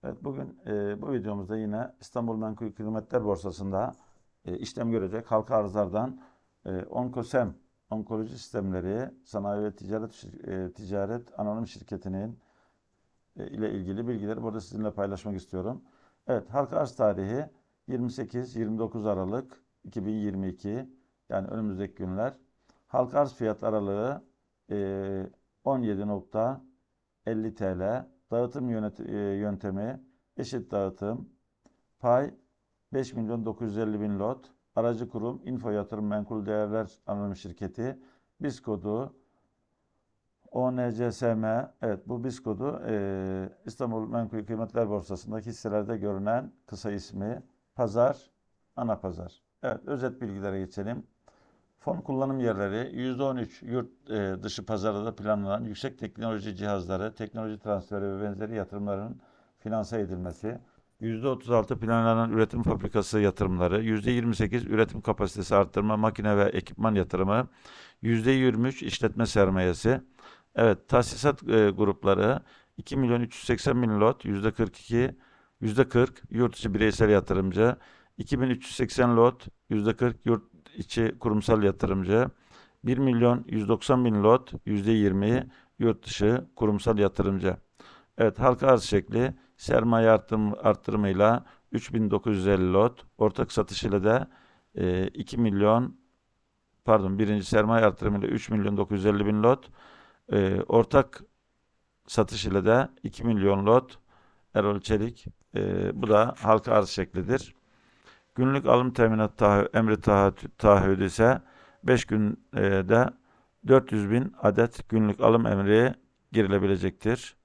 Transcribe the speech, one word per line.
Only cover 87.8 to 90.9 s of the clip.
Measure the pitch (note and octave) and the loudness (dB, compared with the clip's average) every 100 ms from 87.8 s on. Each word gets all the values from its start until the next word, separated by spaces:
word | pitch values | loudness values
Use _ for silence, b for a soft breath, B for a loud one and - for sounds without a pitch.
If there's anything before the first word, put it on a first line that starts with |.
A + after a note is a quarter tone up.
| B B B - | B B B 0
Evet, | A2+ F#2+ | 0 4
halka | B2+ B2 C3+ | 2 4 4
arz | B2+ | 4
şekli | - G#2 F#2 A2+ B2+ - b b | 4 0 0 0 0 -2 b b
sermaye | - B2 A2+ A#2 A2+ | 2 2 4 6 6
arttırım-, | A2 - A2 G#2+ G#2 | 6 4 -2 0 0
arttırımıyla | A2 G2+ - | 0 0 0